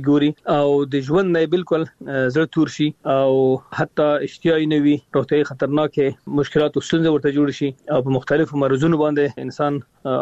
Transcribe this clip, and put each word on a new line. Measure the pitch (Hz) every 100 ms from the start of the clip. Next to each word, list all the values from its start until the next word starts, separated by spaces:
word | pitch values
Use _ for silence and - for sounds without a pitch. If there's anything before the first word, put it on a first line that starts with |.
| 139
ګوري | 147 147 147 - 151
او | 143 143 139
د | 139 135
ژوند | 165 196 165
نه |
یې | 160
بالکل، | 175 180 160 156
آه، | - 135 139 131
زړه | 131 160 -
تور | 147
شي | - 151 - -
او | 135 135 135 131 131 - -
حتی | 165 - 151 147 143
اشتیا | - 175 160
یې | 156
نه | 151 147
وي، | 147 - 143
روغتیایي | 123 151 143
خطرناکې | 135 139 147 151 - 139 131 - 143
مشکلات | 139 151 151 147
او | -
ستونزې | 165 160
ورته | 147 143 143
جوړې | 143 131
شي | 143 131 -
او | 147
په | 131 131
مختلفو | - 147 151 143
مرضونو | 135 131 160 160
باندې | 151 147 143 120 131
انسان، | - 147 143
آه، | - _ 139 131